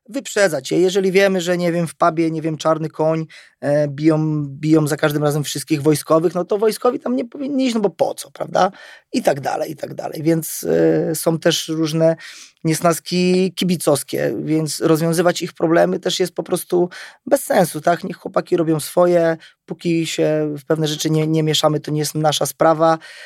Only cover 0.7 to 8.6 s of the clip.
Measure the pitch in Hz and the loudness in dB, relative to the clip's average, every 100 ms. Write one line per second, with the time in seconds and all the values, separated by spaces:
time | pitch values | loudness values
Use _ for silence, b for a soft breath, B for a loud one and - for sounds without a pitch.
0.7 | 156 185 196 190 185 196 190 170 175 175 | 0 2 2 2 2 2 2 0 0 0
1.7 | 170 165 - 170 160 165 160 160 156 160 | 0 -4 0 0 2 -2 -2 -4 -2 0
2.7 | 160 156 - 156 160 156 B B B 139 | 0 -2 -2 0 0 -4 B B B -2
3.7 | 147 147 139 156 156 156 151 143 139 151 | 0 0 0 2 2 2 -2 -4 -4 2
4.7 | 156 151 151 156 151 147 147 139 147 - | 4 4 0 0 2 0 0 -4 -6 -4
5.7 | 151 147 147 - 160 175 180 175 202 220 | 0 2 2 2 2 2 -2 -4 0 0
6.7 | 214 254 269 - 254 240 285 285 277 262 | 2 -2 -2 -4 -4 -6 -8 -6 -2 0
7.7 | 226 202 - - - - - - - | 0 -2 0 -4 -4 -14 -10 -4 0